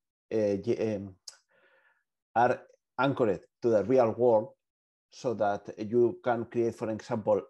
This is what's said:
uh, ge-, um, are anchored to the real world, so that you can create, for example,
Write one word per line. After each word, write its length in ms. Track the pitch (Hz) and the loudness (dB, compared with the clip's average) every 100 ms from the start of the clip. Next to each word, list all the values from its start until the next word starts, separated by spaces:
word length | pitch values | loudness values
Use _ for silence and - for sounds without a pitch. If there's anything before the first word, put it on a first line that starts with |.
| _ _ - | _ _ -6
uh, 240 | 110 104 101 | -2 0 0
ge-, 240 | 98 117 | -2 -2
um, 340 | 110 104 98 92 - - _ _ _ _ _ _ _ _ _ | -2 -4 -8 -16 -20 -20 _ _ _ _ _ _ _ _ _
are 280 | 113 123 - - _ _ - | 2 2 0 -8 _ _ -2
anchored 420 | 135 131 113 85 _ _ | -2 2 0 -2 _ _
to 80 | 120 | 0
the 160 | 107 | 0
real 280 | 98 127 113 | 2 2 2
world, 360 | 107 123 110 117 _ _ _ _ _ _ | 2 2 2 0 _ _ _ _ _ _
so 240 | - 135 | -8 -6
that 340 | 110 101 101 - - | -2 -2 -2 -8 -12
you 400 | 107 120 117 - | -2 2 2 0
can 200 | 127 117 113 | -2 -2 -2
create, 280 | 117 117 | -2 -2
for 160 | 110 110 | -2 -6
example, 520 | 110 - 113 107 101 | -6 -6 -4 0 0